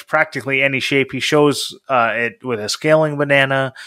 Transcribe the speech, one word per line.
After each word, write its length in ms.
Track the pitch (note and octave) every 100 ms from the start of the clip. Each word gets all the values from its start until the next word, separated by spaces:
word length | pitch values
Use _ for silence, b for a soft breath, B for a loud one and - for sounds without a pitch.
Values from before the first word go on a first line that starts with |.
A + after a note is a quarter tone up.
| -
practically 560 | D#3 D#3 C#3 A#2+ C3+
any 160 | C#3 C3
shape. 320 | - C#3 C3
He 80 | C3
shows, 580 | - D3+ D3 C3+ - - -
uh, 240 | B2+ A#2 A2
it 280 | A#2 -
with 160 | B2+ A2+
a 100 | G#2
scaling 480 | - D#3 D#3 D#3 C#3+
banana 560 | C#3+ C#3 C3+ C3+ C3+ B